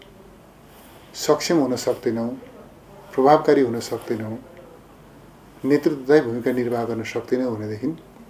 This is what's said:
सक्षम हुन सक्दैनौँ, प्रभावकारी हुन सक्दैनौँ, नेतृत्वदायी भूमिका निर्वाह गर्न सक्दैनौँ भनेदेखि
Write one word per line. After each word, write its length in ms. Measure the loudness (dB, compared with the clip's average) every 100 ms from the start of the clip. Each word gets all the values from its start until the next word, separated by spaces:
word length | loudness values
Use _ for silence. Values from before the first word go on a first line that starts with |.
| -20 -20 -20 -20 -20 -20 -20 -20 -20 -20 -18
सक्षम 440 | -6 0 0 2 2
हुन 180 | 2 0
सक्दैनौँ, 540 | -2 -2 -2 -2 -4 -8 -16 -20 -20 -20 -20 -20 -10
प्रभावकारी 460 | 2 6 6 6 4
हुन 200 | 4 -2
सक्दैनौँ, 580 | -6 -8 -6 -8 -6 -10 -14 -20 -20 -20 -20 -20 -20 -20 -20 -20 -20 -8
नेतृत्वदायी 560 | 0 2 2 -2 4 4
भूमिका 320 | 4 -2 -2
निर्वाह 320 | -2 -2 -2
गर्न 180 | -4 -6
सक्दैनौँ 540 | -6 -6 -2 -2 -2 -4
भनेदेखि 300 | -6 -6 -6 -8 -14 -20